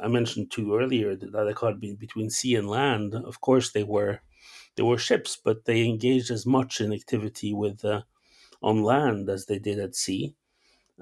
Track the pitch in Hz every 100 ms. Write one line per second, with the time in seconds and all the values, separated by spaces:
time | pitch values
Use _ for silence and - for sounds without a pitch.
0 | 110 120 117 - 95 - 101 107 131 123
1 | 104 92 - 107 104 104 117 104 104 101
2 | 110 113 110 - 127 117 101 113 139 107
3 | 104 113 - - - 127 - 104 104 104
4 | 101 101 _ _ - - - - 110 120
5 | - 113 - - - 113 - 113 117 110
6 | 123 127 120 113 120 131 131 - 107 101
7 | - 113 107 - 104 104 104 104 107 104
8 | - _ _ _ - _ 104 110 107 135
9 | 139 104 98 98 - 98 104 101 95 -
10 | - 95 143 - _ _ _ _ _ -